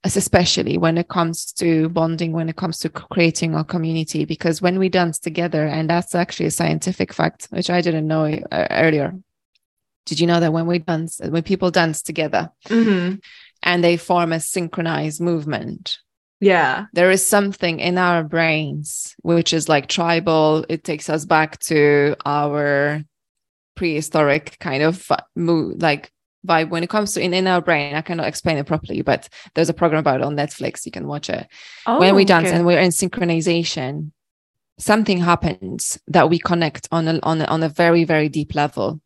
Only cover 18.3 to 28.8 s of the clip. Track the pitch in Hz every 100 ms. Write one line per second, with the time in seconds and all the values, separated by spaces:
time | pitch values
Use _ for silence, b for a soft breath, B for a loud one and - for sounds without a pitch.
18.3 | 165 165 156 151 147 147 - - - 170
19.3 | 170 165 165 147 151 139 - 170 170 170
20.3 | 156 156 156 - 160 - 151 - 160 156
21.3 | 156 151 - - 156 147 147 143 - 143
22.3 | 147 147 147 143 139 143 151 151 _ _
23.3 | _ _ _ _ - 175 151 156 160 143
24.3 | 147 - - 170 135 156 185 - - -
25.3 | - 165 170 120 - 160 147 - _ _
26.3 | _ 185 165 160 170 170 214 208 - 180
27.3 | 180 185 180 170 156 143 147 160 170 147
28.3 | - 175 151 143 156